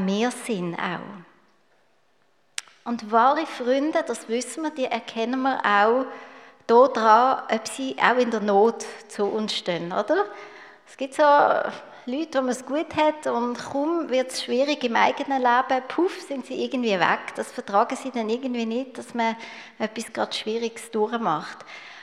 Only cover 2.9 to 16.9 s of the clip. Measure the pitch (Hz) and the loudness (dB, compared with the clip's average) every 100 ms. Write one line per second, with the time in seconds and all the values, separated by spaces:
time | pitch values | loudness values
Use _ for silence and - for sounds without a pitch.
2.9 | 233 208 226 247 302 320 - 240 269 302 | -8 0 4 4 4 -2 -4 0 0 2
3.9 | 330 294 233 - 233 247 - 311 302 254 | -2 -2 -6 -4 -4 -4 -6 -8 -4 -4
4.9 | 226 - 233 226 262 262 262 - 202 214 | -4 -6 -4 -2 0 -2 0 2 4 4
5.9 | 247 262 - - - - _ - 233 262 | 4 0 -8 -18 -20 -20 _ 4 8 8
6.9 | 247 220 220 254 - - 226 - - 262 | 6 6 8 6 2 0 -2 -2 -8 -6
7.9 | - 190 247 240 226 202 196 226 233 - | 2 4 4 2 0 2 6 6 2 -8
8.9 | - - - 202 220 214 - - 170 170 | -14 -14 -4 -2 -2 -2 -4 -4 -4 -2
9.9 | 185 214 330 403 - - - - - _ | -4 0 0 0 -6 -18 -20 -20 -20 _
10.9 | - 269 - 294 285 - - - - - | -10 -8 2 6 8 6 4 -2 -8 -14
11.9 | - - 262 320 269 254 247 - 285 311 | -14 -8 -6 -2 -2 0 -2 -2 -4 -2
12.9 | - 302 302 277 240 240 240 - 277 294 | 2 2 2 -2 -2 -2 -4 -6 -2 0
13.9 | 339 294 254 254 - - 240 285 294 247 | -2 0 0 -2 -4 -2 0 0 0 0
14.9 | 220 240 - 285 269 247 240 254 262 254 | 2 2 2 -2 0 4 2 2 -2 -2
15.9 | - 359 - - 277 240 262 233 254 233 | -2 -2 -2 -10 -10 -8 -6 -4 -2 0